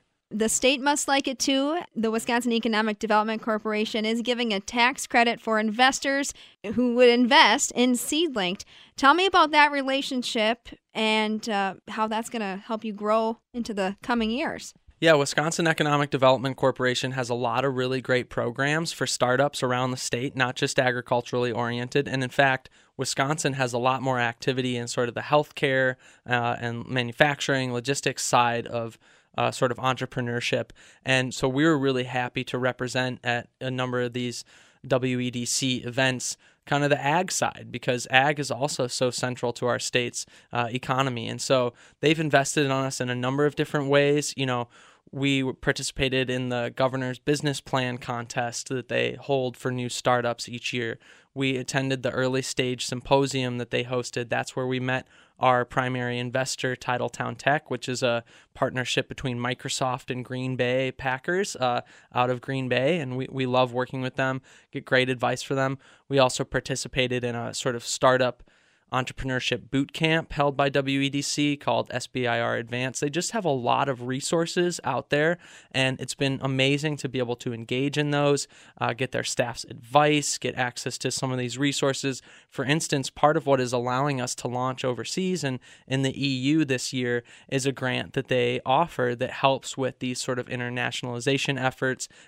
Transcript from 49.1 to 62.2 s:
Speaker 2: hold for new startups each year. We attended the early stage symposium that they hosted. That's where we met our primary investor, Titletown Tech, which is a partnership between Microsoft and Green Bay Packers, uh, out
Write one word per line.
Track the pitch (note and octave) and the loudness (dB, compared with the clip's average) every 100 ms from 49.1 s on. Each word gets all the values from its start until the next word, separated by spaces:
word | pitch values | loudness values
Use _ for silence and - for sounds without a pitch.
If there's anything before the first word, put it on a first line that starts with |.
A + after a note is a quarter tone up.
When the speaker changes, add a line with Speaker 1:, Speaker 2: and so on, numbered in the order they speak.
Speaker 2:
hold | B2 A#2+ C#3 B2+ A#2+ | -4 -2 0 0 -4
for | C3+ | -6
new | B2+ B2 | -4 -4
startups | - - B2 A#2+ A#2 - | -2 2 2 2 -4 -8
each | A#2+ - | -8 -6
year. | B2 A#2 A2 - - _ | -4 -6 -8 -14 -20 _
We | - C3+ C3 | -4 -2 -2
attended | B2+ C#3 C3+ C3+ | -2 -2 0 -2
the | B2 | -2
early | - B2+ C3 | 0 0 0
stage | C3 - B2+ B2 - | -4 -2 -2 -2 -4
symposium | B2+ - C#3 C#3 C3+ B2+ B2 | -6 2 4 4 0 -2 -4
that | A#2+ | -4
they | B2+ B2 | -4 -2
hosted. | B2+ A#2+ - A#2+ | -4 -4 -6 -4
That's | B2 B2+ - | -4 -4 -4
where | B2+ | -4
we | B2+ | -2
met | B2+ B2+ - - _ _ | -2 -4 -6 -20 _ _
our | B2+ B2 A#2+ | 4 4 2
primary | - B2+ B2+ B2 A#2+ | -2 -2 -2 -2 -4
investor, | B2 B2 C3 - C3 B2+ | -2 -2 -4 -4 -4 -4
Titletown | - B2 A#2+ - A#2+ A#2 | -2 -2 -2 -4 -6 -2
Tech, | - D3 - | 0 0 0
which | B2+ - | -6 -4
is | B2+ | 0
a | B2+ A#2 - - _ | 0 0 -4 -20 _
partnership | - C3+ C3 B2 - - | -4 -2 0 -2 -2 -2
between | - C3+ A#2+ | -6 -6 -4
Microsoft | A#2+ B2+ C#3 - C3+ B2+ - | -4 -4 -6 -2 -2 -2 -6
and | B2+ | -8
Green | A#2+ B2+ C3 B2+ | -6 -6 -4 0
Bay | B2 B2+ C3 | 0 2 -2
Packers, | - C3 B2+ - F3+ G3+ - | -4 -6 -4 -2 -2 -2 -2
uh, | B2+ A#2+ - - _ | 0 0 -4 -18 _
out | B2 | 0